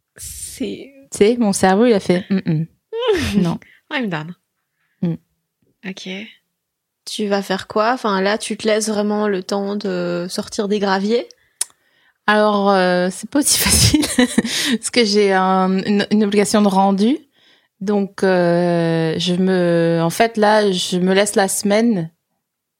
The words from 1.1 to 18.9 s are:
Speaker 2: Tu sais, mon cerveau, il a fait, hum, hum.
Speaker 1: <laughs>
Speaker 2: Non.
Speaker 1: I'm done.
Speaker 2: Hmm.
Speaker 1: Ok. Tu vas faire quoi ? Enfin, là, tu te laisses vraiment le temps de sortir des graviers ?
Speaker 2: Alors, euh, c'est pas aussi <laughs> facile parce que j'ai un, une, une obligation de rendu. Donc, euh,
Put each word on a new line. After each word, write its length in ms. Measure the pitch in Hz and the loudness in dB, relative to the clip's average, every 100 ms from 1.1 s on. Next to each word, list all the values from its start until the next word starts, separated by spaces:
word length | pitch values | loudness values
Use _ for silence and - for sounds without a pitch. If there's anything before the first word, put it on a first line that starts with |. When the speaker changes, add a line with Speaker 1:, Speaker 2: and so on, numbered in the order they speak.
Speaker 2:
Tu 60 | - | 0
sais, 200 | 208 240 | 2 2
mon 140 | 214 | 0
cerveau, 320 | 190 190 196 247 | 2 2 4 4
il 60 | |
a 60 | 202 | 2
fait, 240 | - 180 - | 0 -2 0
hum, 120 | 190 - | -4 -2
hum. 200 | 156 160 _ _ 453 | -2 -4 _ _ -6
Speaker 1:
<laughs> 340 | 494 381 240 202 | -2 -2 0 0
Speaker 2:
Non. 200 | 175 - - _ - | 0 -2 -10 _ -10
Speaker 1:
I'm 180 | 302 226 | -6 -4
done. 260 | 160 156 180 _ _ _ _ _ - | -6 -8 -16 _ _ _ _ _ -8
Speaker 2:
Hmm. 140 | 175 160 _ _ _ _ _ _ 190 | -6 -6 _ _ _ _ _ _ -16
Speaker 1:
Ok. 180 | 190 185 190 226 - _ _ _ _ _ _ - | -14 -12 -14 -14 -20 _ _ _ _ _ _ -14
Tu 200 | - 208 | -6 -2
vas 160 | 196 | -2
faire 240 | 196 190 - | -2 -6 -4
quoi ? 260 | 214 214 | -2 0
Enfin, 280 | 254 220 190 | 0 -2 0
là, 160 | 190 220 | 0 -2
tu 200 | - 214 | -4 -6
te 100 | 214 | -2
laisses 220 | 214 214 | 0 -2
vraiment 380 | 208 208 208 214 | -2 -2 0 -2
le 140 | 190 | -4
temps 340 | - 202 196 208 | -4 -4 -4 -4
de 520 | 202 180 175 175 180 | -4 -4 -4 -4 -6
sortir 380 | - 214 - 202 | -8 -8 -6 -2
des 100 | 208 | 0
graviers ? 500 | 196 196 202 233 415 _ _ - - _ _ _ _ _ - | 0 0 0 -2 -2 _ _ -12 -12 _ _ _ _ _ 0
Speaker 2:
Alors, 420 | 214 214 208 196 | 4 4 2 2
euh, 380 | 196 185 180 180 | 4 4 2 0
c'est 160 | - - | -4 -4
pas 120 | 285 | -2
aussi 180 | 277 - | 0 0
<laughs> 0 | |
facile 480 | - - - 302 294 - 247 - 233 - 294 226 | 2 4 4 2 0 0 2 2 -2 -2 -2 -2
parce 140 | - | -2
que 120 | 247 | 0
j'ai 300 | 220 208 202 | 2 2 2
un, 460 | 190 185 190 185 190 | 2 2 2 2 0
une, 260 | 190 208 - | 0 0 2
une 120 | 214 | 2
obligation 380 | 208 208 202 214 | 2 2 2 2
de 60 | 208 | 2
rendu. 500 | 190 196 196 214 294 - _ _ _ _ - | 4 2 2 2 0 -6 _ _ _ _ -12
Donc, 400 | 196 208 196 - | -4 -2 -2 -2
euh, 920 | 190 185 175 170 175 170 165 | 2 2 2 2 2 0 0